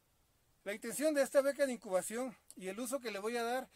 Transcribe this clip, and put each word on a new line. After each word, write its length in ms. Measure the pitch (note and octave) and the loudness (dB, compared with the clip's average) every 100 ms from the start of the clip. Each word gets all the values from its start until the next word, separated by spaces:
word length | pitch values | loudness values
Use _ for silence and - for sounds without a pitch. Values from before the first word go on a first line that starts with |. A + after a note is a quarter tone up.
| _ _ _ _ _ _ | _ _ _ _ _ _
La 100 | G3 | -8
intención 400 | G#3 A#3 G#3 D4+ | -6 -6 0 2
de 100 | C#4+ | 4
esta 200 | C4 C#4+ | 4 4
beca 240 | C4+ C#4 C#4+ | 4 2 0
de 60 | |
incubación 640 | A#3+ A3 F#3 - A3 C4 F#3 _ - | 0 0 0 0 -4 -4 -8 _ -10
y 120 | F#3 | -8
el 120 | G3 | -6
uso 200 | B3 C4+ | -4 -4
que 100 | A#3+ | -4
le 80 | G3+ | -4
voy 180 | G#3 A#3+ | -2 -2
a 60 | |
dar 260 | A#3 B3+ A#3 | 0 -2 -4